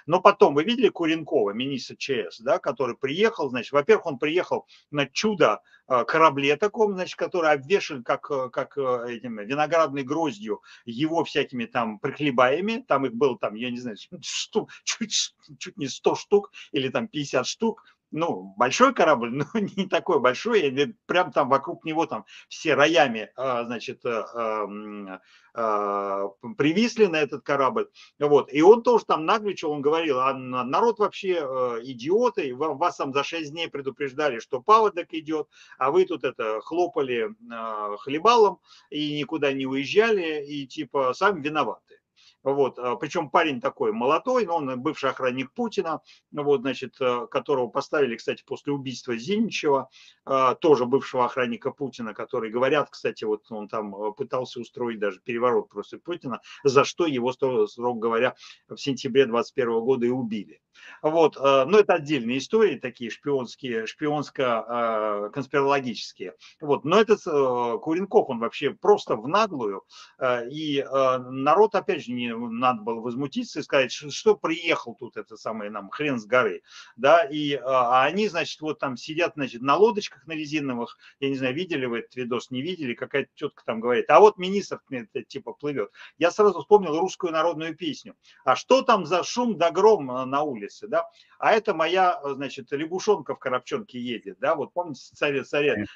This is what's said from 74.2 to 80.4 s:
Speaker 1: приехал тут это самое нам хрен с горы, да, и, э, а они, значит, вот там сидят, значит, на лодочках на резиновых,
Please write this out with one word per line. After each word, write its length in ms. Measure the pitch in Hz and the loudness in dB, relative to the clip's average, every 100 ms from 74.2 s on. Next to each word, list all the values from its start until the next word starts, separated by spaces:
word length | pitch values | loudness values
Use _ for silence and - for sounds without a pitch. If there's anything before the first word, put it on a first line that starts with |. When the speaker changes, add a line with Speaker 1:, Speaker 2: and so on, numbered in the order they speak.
| 220 208 | 2 2
Speaker 1:
приехал 600 | 170 165 170 160 - 113 | 0 -2 -2 -2 -4 -14
тут 220 | 113 107 | -14 -12
это 200 | 104 107 | -14 -12
самое 320 | 123 110 104 | -8 -8 -8
нам 180 | 107 98 | -10 -12
хрен 300 | - 147 123 | -6 -4 -4
с 60 | 104 | 2
горы, 360 | 127 113 87 - - - - | 2 2 -2 -10 -20 -20 0
да, 280 | 131 170 | 6 6
и, 300 | 156 151 147 139 | 6 -2 -2 -2
э, 60 | |
а 400 | 123 131 120 127 | 0 2 4 4
они, 240 | 139 185 214 | 4 2 -2
значит, 340 | 165 143 - | -2 -4 -6
вот 180 | 156 143 | -8 -6
там 180 | 143 123 | -6 -6
сидят, 360 | - 156 170 151 | -8 -2 -2 -2
значит, 260 | 131 117 | -8 -4
на 140 | 135 151 | 0 6
лодочках 500 | 214 208 - - 151 | 6 4 -6 -12 -12
на 60 | |
резиновых, 640 | 156 | -10